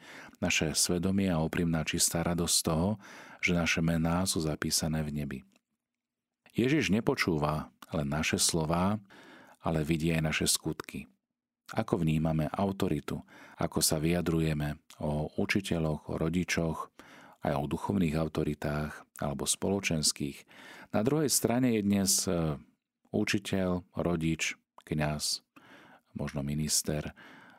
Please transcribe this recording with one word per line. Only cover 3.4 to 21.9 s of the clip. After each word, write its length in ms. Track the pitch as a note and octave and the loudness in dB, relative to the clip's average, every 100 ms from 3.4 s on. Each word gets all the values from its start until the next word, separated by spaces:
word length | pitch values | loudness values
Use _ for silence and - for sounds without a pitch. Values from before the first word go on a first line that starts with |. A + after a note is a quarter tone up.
| - | 0
naše 260 | F2 E2 - | 2 2 2
mená 460 | E2 E2 E2 F2 F#2 | 2 2 2 2 0
sú 160 | - | 0
zapísané 640 | D#2 D2+ D#2 - D#2 D#2 D2+ | -2 -2 0 0 0 -2 -2
v 80 | |
nebi. 260 | D2 C#2+ C2+ - _ _ _ _ _ _ _ _ _ - | -4 -6 -8 -12 _ _ _ _ _ _ _ _ _ -10
Ježiš 380 | - B2 D#3 F2+ | 0 4 4 2
nepočúva 800 | G#2 - C3 - D#2 D2 D2+ C2 - - | 2 2 0 0 0 0 -2 -6 -14 -6
len 160 | E2+ C#2+ | -4 -2
naše 320 | D2 D#2+ F#2+ | -2 0 0
slová, 560 | - E2+ D#2 E2+ F#2+ G#2+ - - - - - - | 0 0 0 2 2 0 -6 -20 -20 -20 -20 -8
ale 240 | - E2 D2 | -2 -2 0
vidí 260 | E2 E2 | 0 2
aj 100 | D#2+ D#2 | 0 0
naše 200 | D2+ E2 | 0 0
skutky. 560 | - D#2+ D#2 - - - _ _ _ _ _ - - | 0 -2 -8 -10 -12 -14 _ _ _ _ _ -10 -6
Ako 240 | A2 G#2 | -2 2
vnímame 480 | D#2+ D#2 D#2+ D#2+ D#2 | 2 2 2 2 0
autoritu, 720 | - G2 G2 F#2 D2+ - D#2+ - - - - | 0 0 2 0 0 -2 -8 -10 -18 -16 -4
ako 180 | E2+ - E2 | -2 2 2
sa 160 | D#2+ | 2
vyjadrujeme 800 | D#2+ F2 E2+ E2 D#2+ D2+ D2 D2+ _ - | 2 2 2 2 2 2 -2 -4 _ -6
o 300 | D2+ D2+ D2+ - | -4 -2 -4 -2
učiteľoch, 680 | G2+ G#2 G2 E2+ D#2+ D2+ - | 0 0 2 0 0 -2 -4
o 80 | - | -2
rodičoch, 720 | E2 E2+ E2+ - E2 D#2+ - - - - - - - | 0 0 0 0 0 -2 -8 -14 -20 -20 -20 -6 -2
aj 80 | |
o 160 | C#2 C#2+ | -2 -2
duchovných 480 | - - G2+ E2 D#2 | -4 -2 2 2 2
autoritách 800 | D#2+ - D2+ D2 D2+ D2 D2+ - - - | -2 0 -2 -2 -2 -2 -4 -8 -18 -6
alebo 240 | D#2 C#2+ - | -6 -4 -2
spoločenských. 960 | - F#2 G2 - D#2+ D2 - C#2+ - - - - - - | -2 0 0 0 0 0 -2 -4 -8 -18 -20 -20 -20 -4
Na 160 | G#2 A2+ | 0 2
druhej 240 | D3 C#3+ | 2 2
strane 480 | - G#2+ A#2+ B2+ A2 | 2 2 2 4 4
je 40 | |
dnes, 400 | G2+ | 4